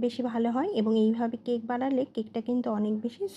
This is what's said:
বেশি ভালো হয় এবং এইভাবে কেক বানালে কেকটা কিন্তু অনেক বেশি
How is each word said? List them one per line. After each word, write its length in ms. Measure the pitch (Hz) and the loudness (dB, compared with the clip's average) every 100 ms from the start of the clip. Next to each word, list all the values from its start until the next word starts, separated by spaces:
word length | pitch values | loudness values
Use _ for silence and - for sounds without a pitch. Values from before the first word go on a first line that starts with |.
বেশি 200 | 240 233 | -2 -2
ভালো 260 | 247 226 233 | -2 0 0
হয় 200 | 233 349 | 0 0
এবং 200 | 311 214 220 | 0 2 4
এইভাবে 380 | 220 226 233 233 | 4 4 0 -4
কেক 160 | - 240 226 | -2 -2 -2
বানালে 360 | 247 269 269 | -2 0 0
কেকটা 360 | 269 - 220 233 | 0 -4 -6 -6
কিন্তু 280 | 220 247 240 | -2 -2 0
অনেক 240 | 214 214 214 | 0 0 0
বেশি 220 | 233 - 392 | -2 -4 -6